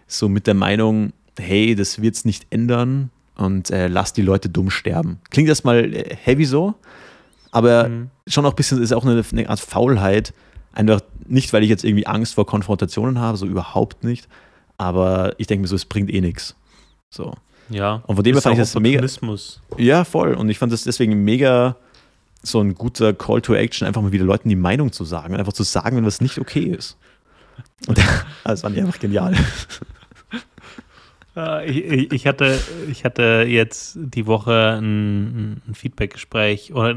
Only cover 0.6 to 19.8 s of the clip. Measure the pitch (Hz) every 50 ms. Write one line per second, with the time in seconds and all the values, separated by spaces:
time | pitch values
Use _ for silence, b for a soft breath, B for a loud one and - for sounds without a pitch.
0.6 | 95 95 104 110 110 110 110 107 104 - - _ _ _ - - 92 87 98 104
1.6 | 110 117 113 101 98 - - 107 107 113 107 - - 110 95 - - - - 113
2.6 | 117 120 120 120 123 127 135 139 135 127 _ _ _ _ _ - 98 92 98 95
3.6 | 87 - 95 92 90 90 90 92 98 - - 113 98 92 95 95 - 90 85 90
4.6 | 92 95 - - - 92 87 85 80 87 87 - _ - - 143 160 151 147 -
5.6 | - 120 120 117 113 104 110 110 - - - - - 123 135 147 156 131 135 151
6.6 | 180 202 214 _ B B B B B B B B B B B B B B - 117
7.6 | 113 120 120 117 117 117 117 117 120 127 _ _ _ - - 147 143 139 - -
8.6 | 139 - 135 123 117 113 123 117 123 131 117 113 107 - - 117 110 - 110 -
9.6 | - - - 101 117 135 131 98 98 95 101 107 - - b b b b b b
10.6 | b b b - 107 107 110 101 - _ - - - - 127 131 - - 120 107
11.6 | 107 107 110 - - 110 104 104 104 - 104 110 117 - - 107 101 - - 104
12.6 | 101 - 101 - 98 - - 101 113 131 127 120 117 113 107 92 98 92 98 95
13.6 | 92 - - 107 110 - - - - 117 120 - - b b b b b b b
14.6 | b b b - 92 90 90 92 92 92 92 92 92 - - - 110 - 104 98
15.6 | 95 87 98 90 - - - 104 98 98 98 95 90 85 85 - - - - _
16.6 | b b b b b b b _ _ _ - - - - - - _ b b b
17.6 | b b 110 101 101 104 107 117 - - 101 101 101 120 131 143 - 123 120 120
18.6 | 110 - - 117 107 123 139 123 131 131 - - 123 110 104 101 - - - -
19.6 | - - - -